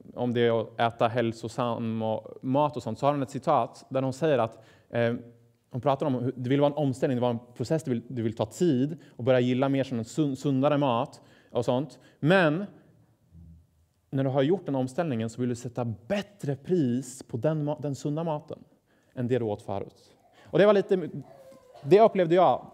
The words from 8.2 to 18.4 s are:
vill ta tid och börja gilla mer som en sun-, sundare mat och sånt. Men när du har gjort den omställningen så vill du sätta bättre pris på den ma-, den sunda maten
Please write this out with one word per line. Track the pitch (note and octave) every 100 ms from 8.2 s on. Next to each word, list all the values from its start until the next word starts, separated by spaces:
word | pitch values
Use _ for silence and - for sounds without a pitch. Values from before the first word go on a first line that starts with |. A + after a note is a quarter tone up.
vill | A2+ A2
ta | A2+
tid | - F3+ B2 C#3+ E3+ - -
och |
börja | A#2+ B2+
gilla | B2 B2 C#3
mer | C3+
som | B2+ A#2
en |
sun-, | A2+ - D3 C3
sundare | D3+ C3 C#3+ C#3+
mat | C#3+ A#2 D3+ - - - _
och | -
sånt. | A#2+ B2 D#3 - - _
Men | C#3+ F#3+ D#3+ D#3 G3+ - - _ _ _ _ - - - _ _ _ _ _
när | C#3
du | C3+
har | C#3
gjort | C#3 F#3 D#3
den |
omställningen | C#3 B2+ C3 E3+ A2+ A2+
så | A#2
vill | B2
du |
sätta | A#2 B2 -
bättre | A#2+ G#2+ - G3+ F#3 - C#3 C3+
pris | - F3+ C3 B2 C#3 -
på | - B2+
den | D3+ D#3 D3
ma-, | D3
den | C#3+
sunda | C3 D3+ D3
maten | E3+ D3+